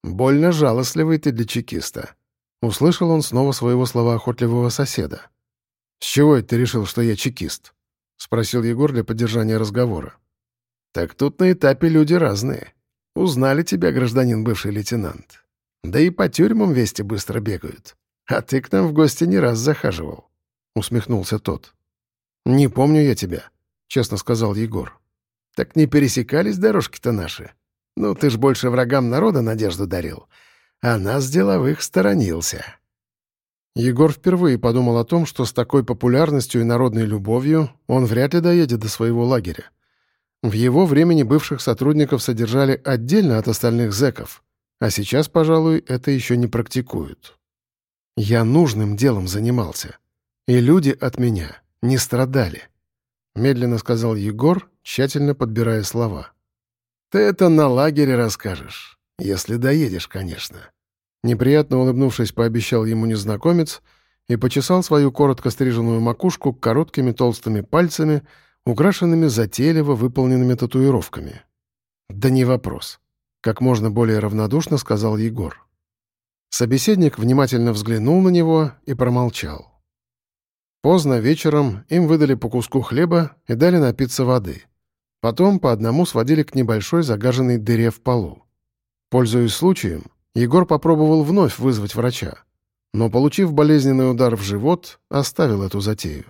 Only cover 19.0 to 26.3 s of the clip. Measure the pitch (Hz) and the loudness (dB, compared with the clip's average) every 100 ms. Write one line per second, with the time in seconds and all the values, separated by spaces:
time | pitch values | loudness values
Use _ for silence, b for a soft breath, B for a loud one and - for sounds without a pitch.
19 | 156 - 170 190 135 113 127 147 127 85 | 2 2 0 2 0 0 -2 -2 -4 -6
20 | 76 78 _ _ _ _ _ - - 120 | -10 -14 _ _ _ _ _ -8 -4 -4
21 | - 113 92 107 - 78 - _ _ _ | -2 -4 -2 -6 -4 -8 -10 _ _ _
22 | _ _ _ _ - 131 139 127 139 156 | _ _ _ _ 0 2 2 2 2 4
23 | 143 110 92 85 - _ _ _ _ 135 | 2 0 -4 -8 -12 _ _ _ _ -4
24 | 117 101 - 117 113 101 113 104 64 _ | -2 -4 -4 -2 0 -2 -4 -6 -8 _
25 | _ _ _ _ _ - - 160 147 147 | _ _ _ _ _ -8 -4 0 2 4
26 | 139 - 117 | 2 0 -2